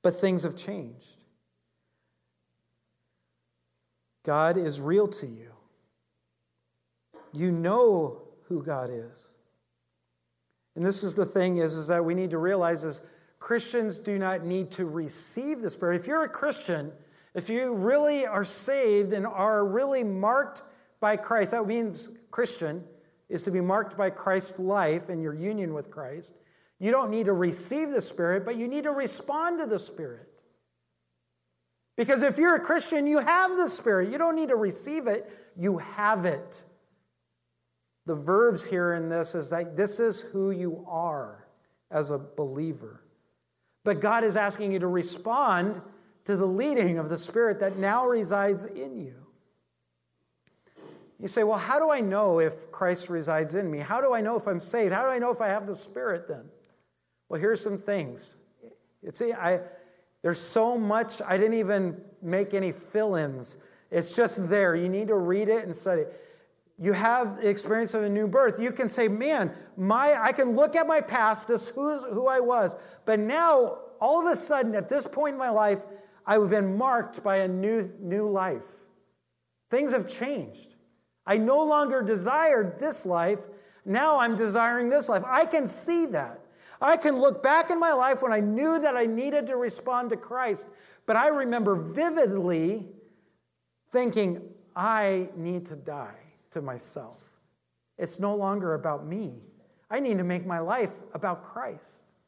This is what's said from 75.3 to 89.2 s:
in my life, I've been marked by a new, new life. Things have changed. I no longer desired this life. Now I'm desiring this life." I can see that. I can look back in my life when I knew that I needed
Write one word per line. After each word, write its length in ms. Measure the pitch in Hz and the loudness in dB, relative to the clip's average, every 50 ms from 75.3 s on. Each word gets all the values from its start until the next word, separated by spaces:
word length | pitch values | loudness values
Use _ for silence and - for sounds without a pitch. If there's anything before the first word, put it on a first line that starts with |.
| 277 | -2
in 60 | 262 | -2
my 120 | 262 247 | -2 0
life, 320 | 220 214 214 208 202 196 - - - - - - - - _ | 2 4 4 4 2 0 -4 -14 -18 -20 -20 -20 -20 -12 _
I've 240 | - 208 220 208 180 | 4 4 4 4 4
been 280 | 208 214 196 190 190 | 2 2 2 0 0
marked 460 | 208 254 269 254 233 220 233 - - - | 0 2 2 2 0 0 -4 -10 -4 0
by 140 | 202 196 | 0 2
a 100 | 196 190 | 2 2
new, 360 | 185 185 185 190 214 226 226 202 180 185 - | 0 -2 0 0 0 0 0 -2 -4 -8 -10
new 280 | - 170 180 208 214 | -6 -4 -2 -2 0
life. 380 | 208 202 196 185 185 143 113 - - - - - _ _ _ _ _ _ _ _ _ _ _ _ _ _ _ _ _ | 0 0 0 0 -2 -4 -6 -8 -16 -20 -20 -20 _ _ _ _ _ _ _ _ _ _ _ _ _ _ _ _ _
Things 240 | 233 254 294 277 247 | 0 0 2 2 0
have 140 | 247 180 | 0 0
changed. 680 | - - - 247 269 294 226 143 - - - - - - _ _ _ _ _ _ _ _ _ _ | -2 -6 -6 -4 -4 -4 -6 -6 -10 -14 -18 -20 -20 -20 _ _ _ _ _ _ _ _ _ _
I 120 | - 202 | 2 2
no 260 | 214 214 233 269 302 311 | 2 4 4 4 4 4
longer 380 | 302 302 294 294 262 262 262 | 4 4 4 4 2 0 0
desired 800 | 220 202 220 190 180 226 269 311 330 320 285 226 208 180 - - | 0 0 0 0 0 0 2 4 4 4 4 4 2 -2 -4 -4
this 260 | 277 311 - - - | -4 -2 -2 -2 -2
life. 360 | 190 175 170 170 185 208 208 - - - - - - - - _ | 0 0 0 2 0 0 -2 -6 -16 -20 -20 -20 -20 -20 -14 _
Now 340 | 196 196 240 285 311 302 269 | -2 0 2 4 4 4 4
I'm 160 | 240 233 226 | 2 2 2
desiring 540 | 196 226 208 190 233 226 233 240 247 240 240 | 0 0 2 2 2 2 2 2 0 0 2
this 180 | 269 294 - | 2 2 2
life." 160 | - 220 190 196 | 2 0 0 0
I 200 | 254 254 285 330 | 2 4 4 4
can 220 | 330 330 320 269 | 4 2 0 0
see 400 | 208 - - - 339 339 339 330 | 0 -2 -2 -2 0 2 0 0
that. 320 | 277 196 151 135 117 117 - - - _ _ - - - - 254 | 0 -2 -4 -4 -6 -10 -16 -20 -20 _ _ -20 -20 -6 0 4
I 140 | 285 330 | 4 4
can 220 | 330 330 302 277 254 | 6 4 2 2 6
look 240 | 262 277 220 277 - | 4 4 4 4 2
back 260 | 262 294 330 330 330 | 4 4 4 4 2
in 100 | 349 339 | 0 2
my 140 | 330 330 302 | 2 2 4
life 300 | 254 247 269 269 254 262 | 4 4 2 2 2 2
when 80 | 247 | 0
I 80 | 220 214 | 2 2
knew 400 | 208 208 214 233 285 320 330 320 | 2 0 0 0 2 2 2 2
that 180 | 294 294 254 | 2 2 2
I 80 | 247 233 | 2 0
needed 400 | 226 226 233 | 0 0 -2